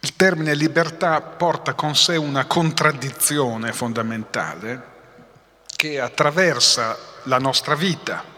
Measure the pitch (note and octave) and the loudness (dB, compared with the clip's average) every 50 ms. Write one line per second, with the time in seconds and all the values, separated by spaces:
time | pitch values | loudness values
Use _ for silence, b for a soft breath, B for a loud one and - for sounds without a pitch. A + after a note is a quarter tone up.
0 | - - - - F#3 F#3+ F3+ D#3+ D#3 D#3 D3 D3 D3+ D#3+ C#3+ E3 E3 D#3+ E3 - | -8 -8 2 4 4 4 4 2 0 0 2 2 2 2 4 2 0 0 0 -2
1 | F#3+ E3+ D#3+ D3+ - - - - F3 E3+ D3+ - - D3 C#3+ - - D3+ D3 - | 0 2 2 0 0 -4 -4 0 0 0 0 0 -2 -4 -4 -2 -4 -2 2 2
2 | - - F3 E3 D3+ D3 C#3 C#3 B2+ - - F3 E3+ D#3+ D3+ D#3+ D#3 D3+ C#3+ C3+ | 2 2 2 0 0 0 0 -2 0 2 2 2 2 2 2 2 2 2 0 0
3 | B2 C#3 A#2+ - - - D3 D3 C#3 B2 A2+ A2+ A2+ A#2 A2 - B2 A#2+ A2+ A#2 | -6 -8 -4 -2 0 0 2 2 0 0 0 -2 -4 -6 -4 -4 -4 -4 -2 -2
4 | A2+ A2+ A2+ A2+ G#2+ - - A#2 - - D#2+ E2+ G2 A2+ B2 C3 - - - - | -2 -2 -4 -6 -6 -6 -4 -4 -4 -4 -6 -8 -8 -10 -10 -10 -12 -18 -20 -20
5 | - - - - - - - - _ _ _ _ _ - - - - D#3 D3 C#3 | -20 -20 -20 -20 -20 -20 -20 -20 _ _ _ _ _ -16 -4 -4 -2 -2 -2 -4
6 | B2+ A#2 - - D3+ D3 D3 F3+ F#3+ E3+ C#3+ B2 A#2 - - C3 A#2 A2+ A2 - | -4 -4 0 2 2 2 4 4 2 4 4 4 2 2 4 2 0 -2 -4 -6
7 | - - - - - C3 C3 B2+ C3+ C3+ B2+ - - - D3+ D3 E3+ G3 E3 - | -10 -16 -20 -14 -2 0 0 2 2 2 0 0 0 0 -2 0 0 -2 -2 -2
8 | - - F#2+ E2+ - - - | -4 -8 -8 -8 -10 -14 -18